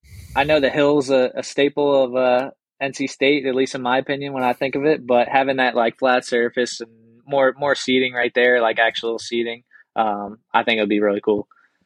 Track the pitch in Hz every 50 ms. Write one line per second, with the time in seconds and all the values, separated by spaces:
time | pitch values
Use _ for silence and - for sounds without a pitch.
0 | _ - - - - - - 135 143 151 151 151 135 127 131 151 143 143 147 147
1 | 131 131 135 131 127 123 - 123 123 - - - 143 143 - 147 143 143 139 135
2 | 135 123 123 127 127 127 123 127 131 139 - _ _ _ _ - 135 139 127 -
3 | 139 131 - - 139 135 147 147 131 135 123 131 135 127 - 135 127 123 127 131
4 | 135 - 143 139 139 139 139 131 127 123 123 - 139 135 127 139 139 156 156 -
5 | 123 120 123 120 120 - - 135 135 135 135 131 127 123 113 120 117 117 - -
6 | 135 131 127 127 - - 127 120 117 120 - 131 120 117 - - 117 113 113 113
7 | 113 117 113 120 _ 139 143 139 135 131 127 135 143 143 135 - - - 127 131
8 | 127 127 123 120 120 120 - 123 123 123 123 123 117 113 110 113 113 113 - -
9 | - 117 113 110 - - 120 117 117 117 117 123 _ _ _ - _ _ - -
10 | 110 107 101 101 101 101 107 - _ _ - 117 113 120 117 110 107 101 107 104
11 | 104 104 101 104 - 110 104 104 104 _ _ _ _ _ _ _ _